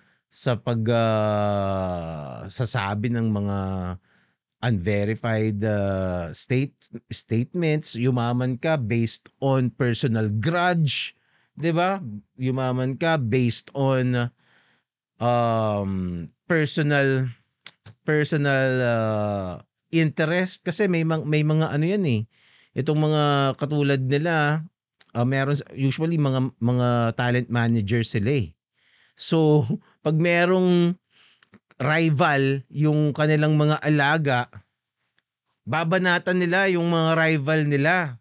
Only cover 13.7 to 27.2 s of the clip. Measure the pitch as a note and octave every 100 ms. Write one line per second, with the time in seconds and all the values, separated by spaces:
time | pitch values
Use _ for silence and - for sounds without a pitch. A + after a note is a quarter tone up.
13.7 | C#3 C3+ C3 B2+ B2 A#2+ - _ _ _
14.7 | _ _ _ _ - A#2 A#2+ A#2 A2+ A2
15.7 | G#2 G2 F#2+ F2+ F2 D#2 _ - E3 D3+
16.7 | - D3 C#3+ C#3 C3+ B2+ - _ _ -
17.7 | - - - - D3+ D3+ D#3 C#3+ C3+ C3+
18.7 | B2+ B2 A#2 A2 G#2+ G#2 G2+ F#2 E2+ -
19.7 | _ _ E3 D#3+ - D#3 F3+ F#3 - -
20.7 | E3+ G3+ E3+ D#3+ D#3+ D3 D3+ D3+ D#3 D#3
21.7 | D3 E3 G#3 E3+ A2 A2+ _ _ _ _
22.7 | - D#3 D3+ D3+ D3+ D3 C#3+ C3+ B2 C#3
23.7 | D3 C#3 C#3 C3 C#3+ E3+ D#3+ D3 D#3 D#3+
24.7 | _ _ _ _ A2+ B2 C3+ C3+ C#3+ -
25.7 | - C3+ C3 D#3+ E3 C#3+ C3 C3 - A#2
26.7 | B2 B2 A#2+ A2+ A2+